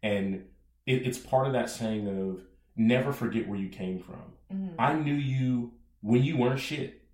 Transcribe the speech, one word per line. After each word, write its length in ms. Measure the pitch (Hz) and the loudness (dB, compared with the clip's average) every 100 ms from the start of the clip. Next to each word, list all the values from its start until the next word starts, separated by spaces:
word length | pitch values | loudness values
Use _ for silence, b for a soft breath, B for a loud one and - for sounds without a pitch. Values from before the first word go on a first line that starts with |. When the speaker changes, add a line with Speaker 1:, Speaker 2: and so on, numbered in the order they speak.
Speaker 1:
And 440 | 107 101 98 95 - - _ _ - | -2 0 0 -4 -8 -20 _ _ 0
it, 200 | 127 127 | 0 0
it's 120 | - | -4
part 280 | - 131 135 | 0 0 2
of 60 | |
that 160 | 127 117 | 0 -2
saying 380 | - 113 107 101 | -2 -2 -2 -2
of 340 | 98 95 92 - _ _ - | -2 -2 -4 -10 _ _ 2
never 340 | 113 127 139 | 4 4 2
forget 340 | 135 117 107 101 | -2 -2 -2 -2
where 120 | 98 | -4
you 80 | 95 | -6
came 300 | - 92 90 | -6 -6 -6
from. 220 | - - - - - | -8 -16 -18 -20 -10
Speaker 2:
Mm-hmm. 220 | 190 190 165 | -6 -6 0
Speaker 1:
I 140 | 127 | 0
knew 200 | 156 147 | 2 0
you 600 | 143 135 131 127 123 120 - - _ 104 | 0 0 0 2 0 -2 -10 -20 _ 2
when 100 | 123 | 4
you 140 | 139 147 | 4 4
weren't 220 | 123 135 | 2 0
shit. 420 | - 151 - - _ | -4 -6 -6 -10 _